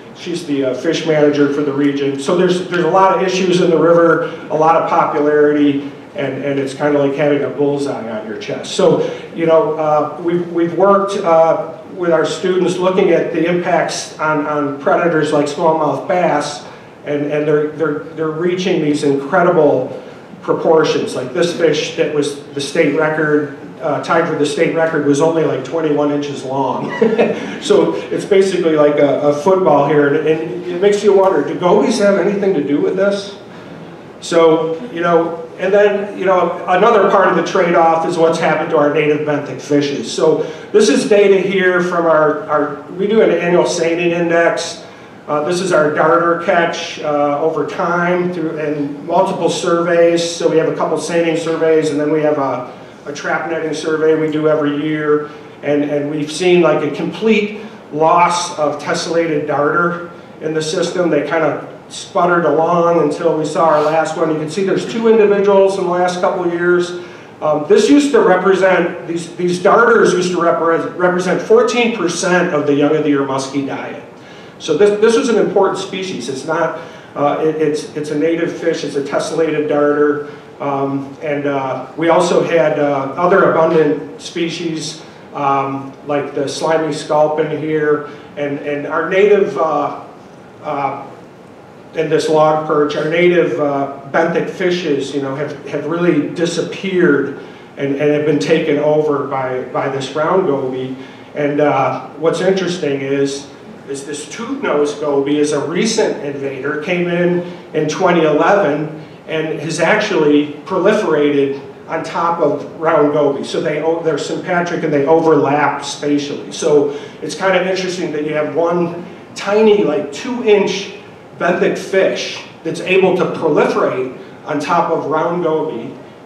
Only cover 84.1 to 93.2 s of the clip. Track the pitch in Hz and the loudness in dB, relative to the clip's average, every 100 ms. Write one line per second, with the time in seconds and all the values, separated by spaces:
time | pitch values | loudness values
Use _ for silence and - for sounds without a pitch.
84.1 | - - 170 165 - 165 156 - - - | -14 -10 -6 -4 -4 -6 -6 -8 -12 -18
85.1 | - - 143 139 139 139 135 135 - 147 | -20 -14 -4 -2 0 -2 -6 -10 -12 -4
86.1 | 147 131 147 135 - 160 160 156 147 - | -4 -4 -4 -6 -2 0 0 0 -6 -2
87.1 | 151 151 156 151 143 156 156 151 147 - | 2 2 0 -2 -4 -2 0 2 0 -2
88.1 | - - - 143 143 143 147 147 160 160 | -16 -16 -8 -6 -6 -6 -6 -4 -4 0
89.1 | 190 208 196 180 165 160 147 143 - - | 2 4 4 2 0 0 0 -2 -6 -14
90.1 | - - - - - 151 143 139 - - | -20 -20 -20 -20 -14 -8 -4 -4 -6 -12
91.1 | - - - - - - - - 165 156 | -18 -20 -20 -20 -20 -20 -20 -8 -6 0
92.1 | 151 160 156 156 156 165 151 143 165 156 | 0 2 4 4 2 0 0 0 -2 -2
93.1 | 170 | 2